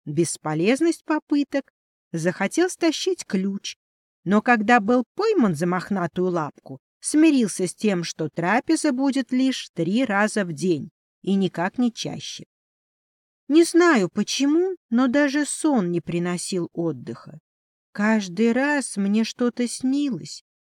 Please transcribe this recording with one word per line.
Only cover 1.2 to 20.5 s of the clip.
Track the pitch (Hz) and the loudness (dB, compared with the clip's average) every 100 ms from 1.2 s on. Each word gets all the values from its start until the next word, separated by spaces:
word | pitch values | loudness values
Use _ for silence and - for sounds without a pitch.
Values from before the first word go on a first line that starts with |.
| - 285 277 277 - _ _ _ _ | -2 -2 0 -4 -6 _ _ _ _
захотел | 165 170 - 196 - 359 | -4 -2 -2 -2 0 -2
стащить | - 330 - 370 359 - | 0 -2 -2 -2 -4 -4
ключ. | 190 196 196 - - _ _ _ _ 165 | -2 -2 -6 -10 -16 _ _ _ _ 0
Но | 208 | 2
когда | 247 233 208 240 | 4 2 4 4
был | 196 247 240 - | 4 0 0 -2
пойман | 440 403 214 | 0 4 2
за | 147 175 | 2 -2
мохнатую | 180 - 196 175 - 180 | -2 -2 -4 -4 -2 -2
лапку, | 175 147 - - 135 _ _ | -2 -4 -10 -18 -20 _ _
смирился | - 302 320 277 208 - 185 | -2 4 6 6 2 -2 -4
с | - | -2
тем, | 214 180 | 0 0
что | 170 - 156 | -4 -6 -8
трапеза | - 170 226 - 320 302 | -4 0 0 0 0 0
будет | 254 277 269 254 | 0 0 0 -2
лишь | 254 262 247 - | 0 0 -2 -8
три | - 165 220 | -4 -2 0
раза | 254 196 208 214 180 | 0 0 0 0 -4
в | |
день | 143 180 151 110 _ _ _ | -2 -2 -2 -4 _ _ _
и | 185 196 | -2 0
никак | 185 - 185 - | 0 -2 -4 0
не | 240 | -2
чаще. | - 143 - - - - _ _ _ _ _ _ _ _ _ - | -2 -10 -10 -12 -16 -18 _ _ _ _ _ _ _ _ _ 2
Не | 302 | 4
знаю | 339 330 349 254 180 | 4 6 6 4 2
почему, | - 202 - 277 320 370 359 - | -2 -4 0 2 2 2 -4 -2
но | 226 262 | 0 2
даже | 285 294 285 285 | 2 2 0 -4
сон | - 311 262 175 | -2 0 2 2
не | 170 | -2
приносил | - 170 175 180 - 185 170 | -2 -4 -2 -4 -4 -6 -6
отдыха. | - 165 131 113 117 147 151 _ _ _ _ _ | -4 -4 -4 -10 -14 -14 -20 _ _ _ _ _
Каждый | - 208 220 190 170 233 | -2 0 2 0 0 2
раз | 233 285 294 - 202 | 2 0 0 -2 -4
мне | 196 214 | 0 0
что-то | 220 - 240 - 240 | 0 -2 -4 -2 -6
снилось, | - 262 277 285 175 - - _ | -4 -2 0 -2 -4 -10 -18 _